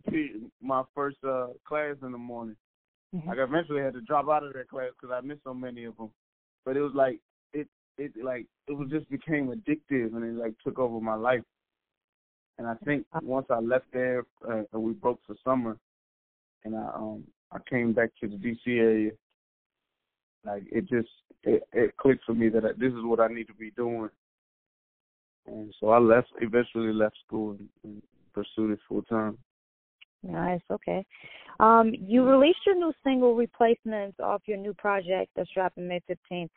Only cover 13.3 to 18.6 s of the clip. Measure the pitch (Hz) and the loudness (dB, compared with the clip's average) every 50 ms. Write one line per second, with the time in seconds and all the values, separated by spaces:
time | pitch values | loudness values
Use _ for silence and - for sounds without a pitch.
13.3 | 131 135 131 - 127 117 113 117 127 131 - _ - 127 127 127 123 123 117 - | -4 -4 -2 0 0 0 0 2 0 0 0 _ -4 -4 -2 -2 -2 -2 -4 -8
14.3 | _ _ - 113 117 110 107 - - 110 110 113 113 101 98 120 120 - _ - | _ _ -10 -6 -6 -6 -6 -6 -6 -4 -4 -4 -4 -2 -2 -2 -2 -4 _ -16
15.3 | 104 - - 131 131 127 120 113 110 113 _ _ _ _ _ _ _ _ _ _ | -18 -8 -2 -2 0 0 -2 -4 -6 -10 _ _ _ _ _ _ _ _ _ _
16.3 | _ _ _ _ _ _ - 110 110 110 110 - - - 110 110 107 107 104 - | _ _ _ _ _ _ -12 -10 -8 -8 -8 -8 -8 -8 -8 -10 -10 -12 -16 -20
17.3 | _ _ _ _ - - - - - 123 120 113 110 120 117 113 - _ - 104 | _ _ _ _ -16 -16 -8 -4 -2 0 0 0 2 2 0 0 -2 _ -10 -10
18.3 | 104 101 98 120 113 113 | -8 -8 -6 -6 -6 -6